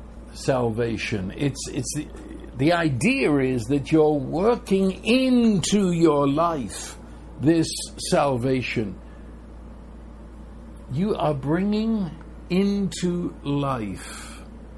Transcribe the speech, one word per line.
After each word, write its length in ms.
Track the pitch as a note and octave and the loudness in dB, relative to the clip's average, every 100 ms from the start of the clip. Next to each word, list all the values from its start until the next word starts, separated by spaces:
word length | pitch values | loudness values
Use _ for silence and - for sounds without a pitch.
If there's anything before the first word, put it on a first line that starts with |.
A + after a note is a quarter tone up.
| - - - | -16 -16 -16
salvation. 1000 | - - B2+ A#2+ A2 A#2 G#2 - G#2 F#2 - | -4 0 2 2 0 0 -2 -2 -2 -4 -2
It's, 320 | C#3+ - - | -2 -2 -6
it's 260 | C#3+ A#2+ D3 | -6 -4 -6
the, 120 | - - - - - A#2+ | -6 -10 -14 -14 -12 0
the 160 | D3 | 2
idea 640 | E3+ E3 A#2+ G#3+ C4+ G#3+ C#3+ | 4 2 2 2 2 4 4
is 240 | C3 B2+ G#2+ | 2 0 0
that 260 | D3 - | -2 4
you're 220 | D#3 D3+ | 6 6
working 880 | D3 C#3+ D3 G#3+ A#3 - F#3+ F#3+ F#3 | 4 0 0 2 2 2 2 2 0
into 880 | G#3+ B3+ C4 B3 A3+ G3 - G#3 F#3 | 2 4 4 4 4 4 2 2 4
your 380 | E3 E3 C#3+ C#3+ | 6 6 6 4
life 680 | C#3+ E3+ D#3 G2+ - - - - - - - | 4 2 0 -6 -8 -12 -14 -16 -18 -16 0
this 260 | C#3 E3 D#3+ - - - - | 4 4 4 -2 -10 -10 0
salvation. 880 | F3 C#3+ B2 C3 C3 B2 B2 G2+ F#2 - - - - - - - - - - - - - - - - - - - | 2 4 2 2 0 0 -2 -2 -4 -14 -16 -16 -16 -16 -16 -16 -16 -18 -18 -18 -18 -18 -16 -16 -16 -16 -16 -6
You 220 | C3 G#3 - | -2 0 2
are 180 | D3+ | 2
bringing 760 | C#3 C#3 E3+ G3+ G#3+ A3+ A3 E3+ - - - - | 2 2 2 2 2 2 0 -2 -6 -14 -14 0
into 840 | F3+ G3+ G3+ G3 - F3+ F3 - - | 2 4 2 0 0 0 0 -2 -6
life 1000 | C#3+ C#3+ C#3 B2+ G#2 F2+ - - - - - - - | -2 0 0 -2 -4 -8 -10 -12 -14 -14 -16 -16 -16